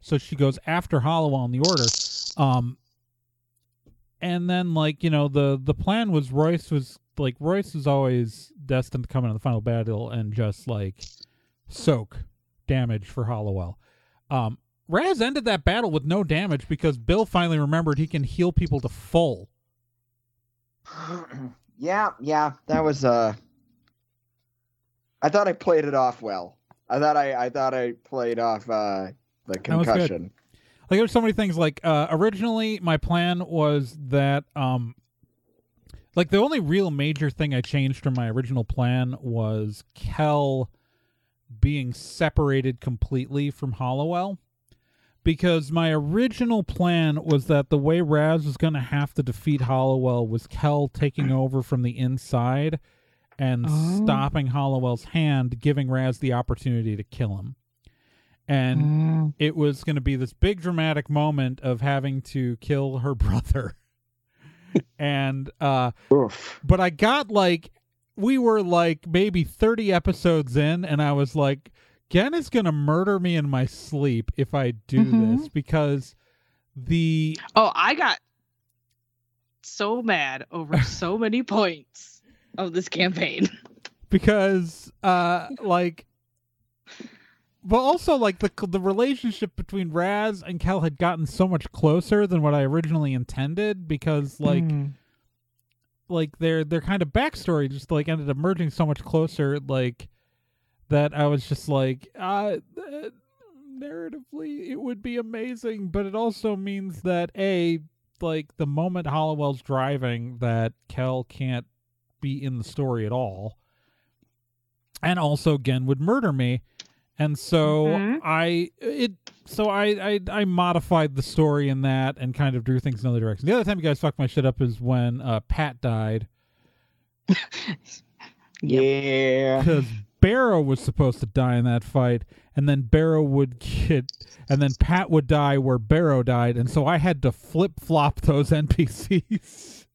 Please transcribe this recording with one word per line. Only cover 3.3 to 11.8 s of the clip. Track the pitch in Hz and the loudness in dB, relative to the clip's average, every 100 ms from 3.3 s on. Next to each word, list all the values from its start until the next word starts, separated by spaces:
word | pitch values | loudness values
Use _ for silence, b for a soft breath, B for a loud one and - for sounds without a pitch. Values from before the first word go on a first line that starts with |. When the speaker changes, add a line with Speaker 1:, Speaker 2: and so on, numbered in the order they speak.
| _ _ _ _ _ _ _ _ _ | _ _ _ _ _ _ _ _ _
Speaker 1:
and | 175 175 175 | -4 -2 0
then, | 180 180 | 0 0
like, | 160 151 147 | 0 0 0
you | 170 | 0
know, | 151 147 | 2 2
the, | 143 139 135 | 2 2 0
the | 131 | 0
plan | 147 - 214 226 | 0 2 0 2
was | 160 131 | 0 0
Royce | 131 156 170 - | 2 2 2 0
was, | 147 131 - _ - | -4 -4 -12 _ -4
like, | 139 120 | -4 -2
Royce | 147 196 196 | -2 0 -2
was | 156 139 | -2 0
always | 139 135 123 117 - - - 139 | 2 2 2 0 -6 -20 -20 -2
destined | 131 127 131 | -2 -2 -6
to | 120 | -4
come | 135 | -2
into | 123 | -2
the | 107 | -2
final | 135 113 | -2 -2
battle | 110 117 113 107 117 | 0 -2 -2 -4 -4
and | 117 107 | -6 -4
just, | 104 110 101 - | -2 -2 -2 -6
like, | 110 95 - - - b b b b - | -4 -6 -8 -18 -20 b b b b -20
soak | - | -4